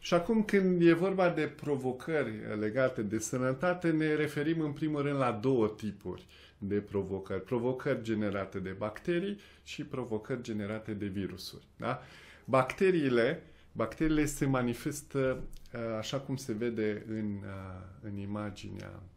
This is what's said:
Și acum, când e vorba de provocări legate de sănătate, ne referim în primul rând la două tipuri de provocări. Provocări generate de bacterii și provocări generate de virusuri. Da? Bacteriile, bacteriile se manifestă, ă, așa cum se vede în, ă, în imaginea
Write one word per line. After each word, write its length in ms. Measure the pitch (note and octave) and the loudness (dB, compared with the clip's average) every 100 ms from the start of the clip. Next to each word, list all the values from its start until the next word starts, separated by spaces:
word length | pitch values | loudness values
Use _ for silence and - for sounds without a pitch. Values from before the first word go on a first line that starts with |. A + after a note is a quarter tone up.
Și 120 | - | 2
acum, 300 | F3 E3+ A3 | 2 4 2
când 380 | G#3+ G3+ F#3 F3+ | 4 4 4 6
e 120 | E3+ | 8
vorba 360 | E3 F#3+ F#3 F3 | 8 4 4 2
de 220 | D#3 C#3+ - | 2 -2 -4
provocări 680 | C#3 C#3 B2+ B2+ - D#3 A#2+ A2 A2+ G#2+ | -2 0 0 -2 -2 0 0 -4 -6 -2
legate 420 | G#2+ A#2 B2+ - | 0 2 2 2
de 180 | G#2+ A2 | -2 -2
sănătate, 720 | - B2+ B2+ C3+ F3+ F3+ E3+ | -2 0 0 2 0 2 2
ne 220 | D#3 D#3 | 2 2
referim 460 | D3+ D3 D3 D3 E3 | 2 0 0 0 2
în 120 | D3+ | 0
primul 300 | C#3 D#3 D3 | 0 0 0
rând 160 | C#3 C#3 | 0 2
la 140 | B2+ | 2
două 360 | A2 B2 C3 G#2+ | 2 2 4 4
tipuri 580 | G#2+ G#2+ F#2+ F2+ F2+ - - - - | 0 -6 -6 -10 -10 -12 -20 -20 -10
de 180 | G2 G#2 | -2 0
provocări. 680 | G2+ G2 F#2 F#2+ F#2 F#2+ | 0 -2 -2 -4 -4 -6
Provocări 580 | - B2 A#2+ B2+ D3 A#2+ | -2 0 0 0 -2 -2
generate 580 | A2 G#2+ G#2 G2 F#2+ G2 | 0 0 0 -2 -4 -4
de 160 | F2+ F#2+ | -6 -4
bacterii 600 | G#2+ - - F3 G3 G3+ - - | -6 -4 -2 0 -2 -6 -12 -20
și 200 | - - | -14 -10
provocări 580 | C#3+ C3 A#2+ G#2+ - B2 | -8 -6 -4 -4 -4 -6
generate 520 | A#2 G#2 G2+ A2 A2 | -4 -4 -4 -6 -6
de 120 | G#2 G2+ | -4 -4
virusuri. 640 | F#2+ F2+ F#2 - - - - | -2 -4 -6 -12 -14 -20 -6
Da? 240 | A2 B2+ - - - - - | -4 -4 -8 -20 -20 -16 2
Bacteriile, 1000 | C3 - - F#3+ F3+ C#3 A#2+ A#2 E3 - - - | 2 2 4 4 4 4 6 4 2 -8 -20 -16
bacteriile 540 | - A2+ - D#3 D3+ C#3+ | -4 -4 0 2 4 2
se 200 | - C#3 | 2 2
manifestă, 1000 | C3 A#2+ A#2 D3+ C#3 - C#3 C3 B2+ B2+ - - | 2 2 -2 -4 -6 -6 0 0 0 -6 -12 -12
ă, 240 | A#2+ A#2 A2 | -6 -4 -4
așa 220 | A2 C3+ | -2 -4
cum 160 | C3+ C3+ | -4 -6
se 180 | - | -4
vede 520 | G#2+ A#2+ A2+ G#2+ G#2 G#2+ | -2 -2 0 0 -2 -4
în, 360 | A2 G#2+ G2+ | -4 -2 -4
ă, 440 | G2+ G2 F#2+ F#2 F#2 F#2+ | -8 -10 -10 -12 -14 -12
în 160 | G#2+ G2+ | -10 -8
imaginea 840 | G2+ G#2 G#2 G2+ G2+ G2 G2 F#2+ F#2 | -6 -4 -6 -8 -12 -10 -12 -14 -18